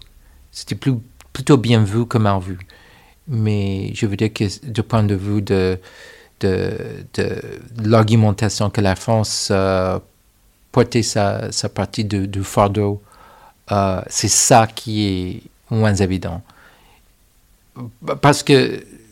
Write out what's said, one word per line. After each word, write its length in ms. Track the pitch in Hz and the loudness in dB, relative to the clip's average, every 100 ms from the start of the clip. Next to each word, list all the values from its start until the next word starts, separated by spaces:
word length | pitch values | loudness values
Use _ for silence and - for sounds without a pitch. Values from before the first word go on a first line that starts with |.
| - - - - - | -20 -20 -20 -20 -20
C'était 240 | - - | -16 -10
plus, 200 | 104 139 120 - _ - | -4 -2 -2 -4 _ -18
plutôt 240 | - 135 139 | -8 2 2
bien 260 | 110 117 | 4 4
vu 200 | 101 110 120 | 4 0 0
que 120 | 117 | 0
mal 220 | 104 98 | 2 0
vu. 180 | 90 87 - - - - _ _ - | -4 -12 -14 -20 -20 -20 _ _ -8
Mais 640 | 117 107 104 98 95 101 | -2 0 0 -2 -4 -6
je 120 | 98 110 | -4 -4
veux 100 | 98 | -2
dire 160 | 110 | -2
que 120 | - 104 - 131 | -2 -4 -4 -8
du 160 | 113 | -6
point 220 | 107 113 | -2 0
de 100 | 104 | 0
vue 280 | 98 101 104 | 0 -2 -4
de, 360 | 98 98 92 92 - - - - - - | 0 0 0 -2 -8 -20 -20 -20 -20 -4
de, 320 | 101 92 95 - - - - | -2 0 -2 -6 -10 -12 -12
de 260 | - - - - - - 113 | -4 -4 -4 -10 -14 -16 -4
l'argumentation 840 | 107 113 107 113 107 101 107 - 104 | 4 4 6 6 4 2 -2 0 -2
que 100 | - | 0
la 160 | 101 92 | 0 0
France, 520 | - 113 104 - - | 0 0 0 -4 0
euh, 480 | 98 95 95 92 92 - _ _ _ _ _ _ | 0 2 0 0 -4 -8 _ _ _ _ _ _
portait 300 | 131 117 120 | 2 2 2
sa, 480 | 110 110 101 107 117 | 0 0 -2 -2 -6
sa 160 | - 107 | -6 -6
partie 360 | - 95 - | -4 -6 -4
de, 220 | 104 101 98 | -4 -2 -4
du 160 | 101 | -4
fardeau, 580 | 95 - 101 101 101 104 _ - - - - _ - | -4 2 2 2 -2 -2 _ -20 -20 -20 -20 _ -4
euh, 280 | 101 98 92 - | 0 0 -2 -6
c'est 220 | - 104 | -4 0
ça 400 | - - 127 110 | 2 6 6 4
qui 400 | - 117 107 104 | -2 -6 -2 0
est 640 | 92 92 - - _ - | -2 -4 -8 -16 _ -4
moins 180 | 113 107 | 0 2
évident. 460 | 98 95 92 95 87 - - - _ _ _ _ _ _ _ _ _ _ - 120 - 156 139 | 2 0 0 -4 -10 -12 -20 -20 _ _ _ _ _ _ _ _ _ _ -16 -16 -14 -8 2
Parce 200 | 143 143 | 4 4
que 400 | - 135 127 110 - - - | 4 4 4 -4 -12 -20 -20